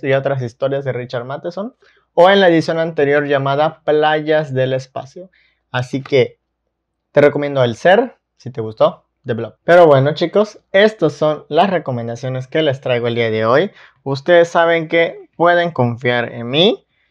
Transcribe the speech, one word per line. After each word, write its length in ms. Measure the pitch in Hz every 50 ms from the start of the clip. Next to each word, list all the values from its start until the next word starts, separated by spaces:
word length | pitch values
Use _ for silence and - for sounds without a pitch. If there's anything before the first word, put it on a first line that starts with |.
y 100 | - 135
otras 300 | 135 139 139 139 139 131
historias 420 | 123 113 - - 139 135 139 139 139
de 80 | 131
Richard 320 | 120 123 123 120 131 120 120
Matheson, 520 | 131 143 151 - 175 - 185 208 262 - _ _ _ _ _ _ _ -
o 160 | 175 170 190
en 100 | 202 202
la 80 | 190 175
edición 320 | 165 160 160 175 160 165
anterior 460 | 165 170 160 160 143 139 143 147 143
llamada 560 | 143 143 135 135 139 139 143 151 160 156 _ _
Playas 680 | 151 151 151 151 151 156 156 151 156 156 151 156 139
del 200 | 131 131 131 131
Espacio. 580 | 131 131 135 - - 120 127 135 - 185 185 - _ _ _ _ _ _ _ _
Así 320 | - 127 127 - - 135
que 380 | 135 - 147 127 117 - _ _ _ _ _ _ _ _ _ _ _ _ _ _ _ _
te 80 | - 143
recomiendo 420 | 143 147 139 147 147 143 139 135
El 140 | 127 120 110
ser, 400 | - - 175 196 233 269 233 - _ _ _ _ _
si 120 | - 123
te 100 | - 117
gustó, 460 | 110 110 110 - 143 170 180 - _ _ _ _ -
The 80 | 127 117
Blob. 220 | 113 113 107 - _ _
Pero 220 | 165 170 175 170
bueno, 280 | 156 139 131 135 147 156
chicos, 460 | - 175 160 - 202 214 208 - - _ _
estas 420 | - 196 214 214 220 - 170 151
son 320 | 131 - 156 151 151 143 - -
las 200 | 147 160 190 196
recomendaciones 800 | 185 165 160 139 123 120 117 117 120 123 135 127 127 127 131
que 160 | - - 160
les 180 | 160 143 131 135
traigo 280 | - 131 123 120 120 117
el 80 | 113
día 140 | 117 117 113
de 140 | 110 110 110
hoy. 280 | 113 127 151 190 208 - - - - _ _ -
Ustedes 440 | 131 139 135 - 180 175 170 170 170
saben 400 | - 175 165 170 170 165 160 160
que 400 | 170 165 165 - - 403 359 _ _
pueden 360 | - 165 175 175 175 170 170
confiar 600 | 165 - 123 120 117 117 - 123 123 120 117 120
en 160 | 120 120 117 120
mí. 380 | 135 156 180 226 392 - _ _ _ _ _ _